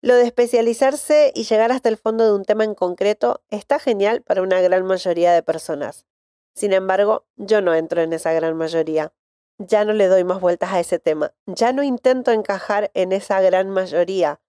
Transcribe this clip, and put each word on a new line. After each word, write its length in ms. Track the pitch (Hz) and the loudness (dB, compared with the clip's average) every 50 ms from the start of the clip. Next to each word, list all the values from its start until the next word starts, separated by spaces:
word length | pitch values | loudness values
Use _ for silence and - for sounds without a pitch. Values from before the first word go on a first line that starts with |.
| - | 2
Lo 120 | 233 247 | 4 4
de 80 | 247 247 | 4 4
especializarse 1080 | 240 240 - 240 233 - 240 226 233 233 226 - 262 285 294 - - 302 302 302 269 - | 2 2 0 -2 2 2 0 2 2 0 2 0 0 0 -2 -2 2 2 4 4 2 0
y 100 | - 226 | -2 -4
llegar 280 | - 226 214 220 233 254 | 0 2 2 2 2 0
hasta 160 | 262 _ 233 | 0 _ -2
el 80 | 220 | -2
fondo 300 | 214 _ 220 220 226 226 | -2 _ -4 0 2 2
de 80 | 226 208 | 2 2
un 100 | 202 190 | 0 0
tema 200 | - 214 214 220 | -2 -2 0 0
en 100 | 214 208 | -4 -2
concreto 640 | - - 180 180 - 190 202 214 _ - 240 - - _ _ | -4 -4 -4 -4 -2 -2 -2 0 _ -2 -2 -2 -4 _ _
está 300 | - 208 - _ 277 294 | -12 -12 -4 _ -4 -2
genial 420 | - 277 226 196 196 208 226 247 | 0 -2 0 0 0 0 0 -2
para 220 | - _ 185 190 185 | -2 _ -2 -2 0
una 180 | 190 190 185 | 0 2 2
gran 240 | 180 180 190 185 185 | 2 2 2 2 0
mayoría 480 | 185 190 185 - 185 170 170 170 175 175 | 0 -2 -2 -2 -2 -2 2 2 4 4
de 100 | 170 - | 2 2
personas. 640 | - 160 160 - - 160 143 143 - - - _ _ _ _ _ _ _ _ _ _ _ | 0 -6 -6 -4 -8 -8 -8 -8 -10 -12 -14 _ _ _ _ _ _ _ _ _ _ _
Sin 200 | - - 202 190 | -6 -2 0 0
embargo, 500 | 190 190 190 190 190 202 202 220 - _ _ _ | 0 0 0 0 2 2 2 0 -2 _ _ _
yo 260 | _ 208 185 220 214 196 | _ -4 0 0 2 2
no 120 | 175 165 | 2 0
entro 280 | 160 160 165 170 170 165 | 0 0 -2 -2 -2 -2
en 100 | 165 165 | -2 -2
esa 220 | 160 160 160 165 | -4 -2 -2 -2
gran 200 | 165 165 165 160 | 0 -2 -2 -4
mayoría. 600 | 165 160 160 160 165 156 156 160 156 156 151 _ _ _ _ _ _ _ _ _ | -4 -6 -4 -2 -2 -2 0 -2 -4 -4 -4 _ _ _ _ _ _ _ _ _
Ya 300 | _ 202 185 - 208 208 | _ -6 0 0 0 2
no 80 | 214 214 | 0 0
le 140 | 214 202 185 | 2 2 4
doy 160 | 185 190 180 | 4 4 2
más 180 | 180 185 190 185 | 2 -2 0 0
vueltas 320 | 180 180 175 - 180 196 | 0 0 0 -2 -2 -2
a 60 | 180 | -2
ese 180 | 175 - - 170 | -2 -2 -4 -2
tema. 340 | _ - 156 156 151 147 _ _ _ | _ -2 -2 -2 -4 -6 _ _ _
Ya 260 | - 185 - 226 240 262 | -14 -4 -2 0 0 0
no 100 | 262 285 | 0 -2
intento 500 | 285 254 233 _ 254 254 254 247 - 233 | -2 -4 0 _ 0 0 2 2 0 0
encajar 580 | 220 208 - 202 190 - - 208 202 208 - _ | 0 0 -4 -6 -6 -4 -2 -2 -2 -2 -2 _
en 200 | - 185 180 190 | -2 -2 0 -2
esa 280 | 196 196 - 208 190 | -4 -2 -2 0 2
gran 300 | 190 190 180 185 190 190 | 2 2 2 2 0 0
mayoría. 720 | 196 190 190 180 139 160 175 170 190 190 170 151 147 - _ | -2 -4 -4 -2 0 -2 0 0 0 -2 0 -2 -2 -6 _